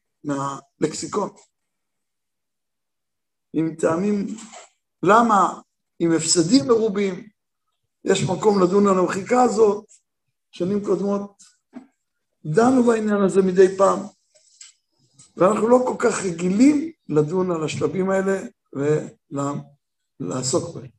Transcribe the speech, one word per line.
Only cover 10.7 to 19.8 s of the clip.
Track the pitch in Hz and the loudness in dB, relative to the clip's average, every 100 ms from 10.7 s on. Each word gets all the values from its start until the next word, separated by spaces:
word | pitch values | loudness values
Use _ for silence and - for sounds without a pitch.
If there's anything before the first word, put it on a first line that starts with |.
| 202 202 | -4 -2
קודמות | 180 202 202 202 _ - _ _ - - _ _ _ _ _ 156 | -2 -2 -4 -6 _ -20 _ _ -20 -20 _ _ _ _ _ -2
דנו | 160 240 262 | 2 4 4
בעניין | 240 220 214 202 196 | 2 0 0 0 2
הזה | 180 | 2
מדי | 190 180 185 190 | 2 4 4 4
פעם, | 190 180 202 - _ _ _ _ - _ _ _ _ _ _ - | 0 0 -8 -18 _ _ _ _ -20 _ _ _ _ _ _ 0
ואנחנו | 180 214 220 | 0 2 2
לא | 247 247 | 2 2
כל | 214 | -2
כך | 240 - 190 | -2 -2 -6
רגילים | 165 180 202 269 294 320 - - | -4 -2 4 4 4 -4 -12 -2
לדון | 151 147 185 180 | -2 0 -2 -2
על | 165 | -4
השלבים | 156 - 151 180 185 | -6 -4 -4 -2 -2
האלה | 190 190 190 - - _ 135 143 151 - - _ 139 143 143 - _ | -2 -2 -4 -8 -18 _ -6 -2 -2 -6 -16 _ -8 -6 -8 -12 _